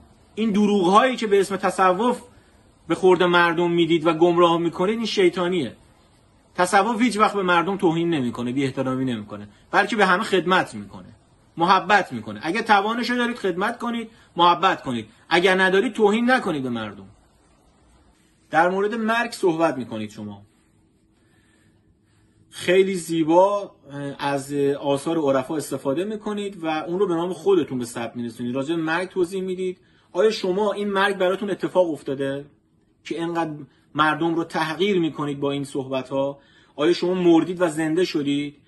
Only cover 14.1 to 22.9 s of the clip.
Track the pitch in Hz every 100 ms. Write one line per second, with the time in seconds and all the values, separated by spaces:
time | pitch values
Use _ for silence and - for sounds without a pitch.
14.1 | - _ 165 175 170 190 214 143 117 110
15.1 | _ _ 170 190 185 190 196 254 - 208
16.1 | 220 240 254 196 151 127 113 107 101 98
17.1 | - _ _ _ _ _ _ _ _ _
18.1 | _ _ _ _ 151 180 190 208 233 220
19.1 | 233 240 - 185 160 160 131 117 110 107
20.1 | - 104 101 101 _ _ _ _ _ _
21.1 | _ _ _ _ _ _ _ _ _ _
22.1 | _ _ _ _ - - 185 190